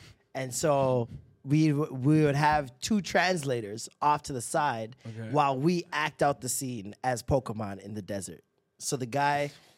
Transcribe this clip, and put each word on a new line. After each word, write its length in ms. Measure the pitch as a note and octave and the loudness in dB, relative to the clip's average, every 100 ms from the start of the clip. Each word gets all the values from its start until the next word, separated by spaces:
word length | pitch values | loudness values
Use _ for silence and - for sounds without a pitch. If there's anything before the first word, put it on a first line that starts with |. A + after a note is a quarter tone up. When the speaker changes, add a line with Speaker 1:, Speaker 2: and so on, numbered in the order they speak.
| - - _ | -20 -20 _
Speaker 1:
And 200 | C3+ C3 | -8 -6
so 560 | A#2+ D#3+ C#3+ C3+ B2+ A#2 - - _ | -2 2 4 4 2 0 -6 -18 _
we 260 | C3+ D3+ D#3 | 0 4 4
w-, 240 | C#3+ D3+ | 2 0
we 300 | C3 B2+ D#3 | 0 4 6
would 120 | D3+ C#3 | 4 4
have 360 | D3+ D3+ C3+ - | 4 2 -2 -6
two 220 | - G#3+ | -2 0
translators 880 | F3 G3 F3 F3+ C#3 A#2+ G#2 A2 - - | 2 2 2 2 -2 -4 -4 -8 -12 -2
off 220 | C#3+ D3 | 0 2
to 100 | - | -2
the 80 | C3+ | -8
side 540 | A#2 D#3+ D3 A#2 A2 B2+ A#2+ | -2 0 0 -2 -6 -12 -14
Speaker 2:
Okay. 240 | A2 A2+ | -12 -2
Speaker 1:
while 260 | C#3+ C#3+ C3 | 2 2 2
we 280 | D3+ F3+ - | 2 0 -2
act 320 | D3 D3+ - | -2 -2 0
out 180 | D3 C#3 | 0 0
the 80 | B2+ | -4
scene 460 | - C3+ A#2+ G2 G2 | -4 -6 -8 -10 -6
as 180 | B2+ A#2+ | -2 -2
Pokemon 560 | - C3+ B2+ G#2+ G#2+ G2 | 0 0 0 -6 -6 -8
in 100 | G2 G#2+ | -10 -10
the 60 | |
desert. 420 | F#2 G2+ F#2 E2+ _ _ _ - | -8 -8 -8 -14 _ _ _ -12
So 180 | - C#3 | -6 -6
the 100 | B2+ | -4
guy, 460 | C3+ C#3+ C#3+ D3 - _ | 0 0 0 -2 -8 _